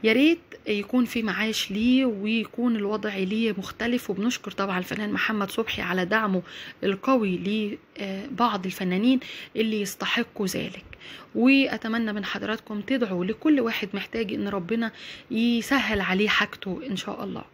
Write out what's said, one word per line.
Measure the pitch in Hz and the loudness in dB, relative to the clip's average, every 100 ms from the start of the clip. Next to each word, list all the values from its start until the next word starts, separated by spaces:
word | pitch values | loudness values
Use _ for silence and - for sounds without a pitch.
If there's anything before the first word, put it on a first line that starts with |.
يا | 220 | 4
ريت | 220 294 339 - - - | 6 6 4 -2 -16 -4
يكون | 208 202 254 240 | -4 0 2 2
في | 240 | 0
معاش | 220 185 214 214 - | -2 0 -2 -2 -2
ليه | 196 233 254 262 | 0 4 6 4
ويكون | 208 208 226 214 - 240 226 | 0 0 0 -2 -2 0 2
الوضع | 202 214 208 196 | 0 -2 -2 -2
ليه | 190 220 226 196 | 0 2 0 0
مختلف، | 185 - 233 240 - | -6 -4 0 0 -2
وبنشكر | 190 214 247 - | -2 0 -2 -6
طبعًا | - 196 180 | -4 -2 -2
الفنان | 180 - 208 | -2 -4 -4
محمد | 202 - 214 196 | -2 0 0 -2
صبحي | - 226 - | -2 -4 -2
على | 190 185 180 | -2 0 2
دعمه | 214 220 185 175 - - - | 2 2 0 -2 -14 -16 -6
القوي | 202 196 - 262 208 180 185 214 208 - _ - | -2 -2 2 4 4 0 0 0 -2 -6 _ -12
لبعض | 202 196 196 214 - 196 185 | -8 -8 -8 0 2 2 -4
الفنانين | 180 185 185 226 262 - - - - | -2 0 2 4 4 2 -14 -12 -2
اللي | 226 214 | 0 0
يستحقوا | 196 - 196 - 233 - 196 | -4 -4 -2 -2 -2 -2 -2
ذلك، | - - - - - - - - - | -2 -6 -10 -16 -20 -18 -18 -8 4
وأتمنى | 240 269 269 220 226 226 220 | 6 8 6 0 -2 -2 -2
من | 208 190 | -4 -6
حضراتكم | 202 202 220 - 208 | -6 -4 -4 -6 -8
تدعوا | 202 262 220 185 180 | -2 0 0 0 -2
لكل | 220 311 294 | 0 4 4
واحد | 226 226 202 | 4 -2 -4
محتاج | 202 - 226 214 | -6 -6 -4 -4
إن | 214 202 | -2 -2
ربنا | 202 175 226 226 - - - - | -2 -2 -2 -2 -4 -18 -18 -6
يسهل | 220 233 233 220 277 214 214 | 2 4 2 2 0 2 0
عليه | 180 185 208 | 0 2 4
حاجته | - 208 - - 175 262 | 4 0 -2 -8 -6 -6
إن | 190 | -6
شاء | - - | -6 -8
الله. | 202 - - | -8 -8 -12